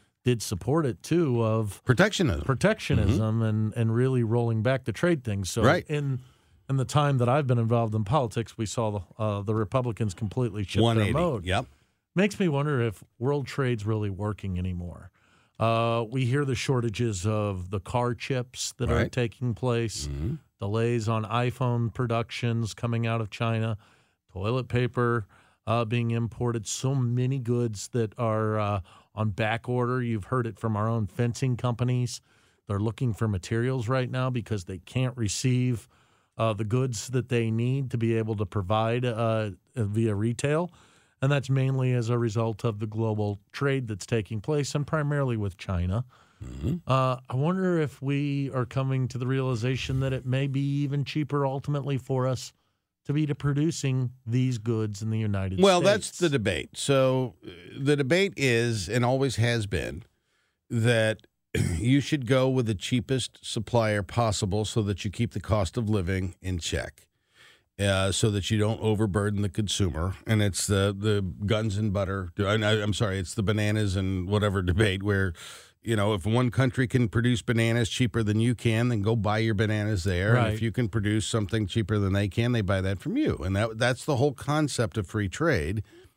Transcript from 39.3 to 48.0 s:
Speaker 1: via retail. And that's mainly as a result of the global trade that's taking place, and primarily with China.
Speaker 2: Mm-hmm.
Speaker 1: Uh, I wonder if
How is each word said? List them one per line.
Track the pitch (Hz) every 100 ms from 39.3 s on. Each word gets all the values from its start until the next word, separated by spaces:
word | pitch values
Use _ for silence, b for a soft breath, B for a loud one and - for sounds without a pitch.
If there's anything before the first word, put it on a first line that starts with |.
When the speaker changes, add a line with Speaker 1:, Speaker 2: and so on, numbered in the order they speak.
| 110 107 90 _ -
Speaker 1:
via | 104 107 113 101
retail. | 113 120 143 151 175 b b b b b
And | 139
that's | 143 127
mainly | 135 131 135 127
as | 123 113
a | 120
result | 117 107 113 110
of | 120 104
the | 110
global | 110 110 107 104 101 _
trade | - 139 135 120
that's | 104 -
taking | 117 104 110
place, | - 151 135 147
and | 143
primarily | 160 143 147 135 117
with | 101 -
China. | - 90 90 101 127 b b b
Speaker 2:
Mm-hmm. | 67 64 82 170 -
Speaker 1:
Uh, | 131 131 127 -
I | 127
wonder | 151 185 185 170
if | 147 -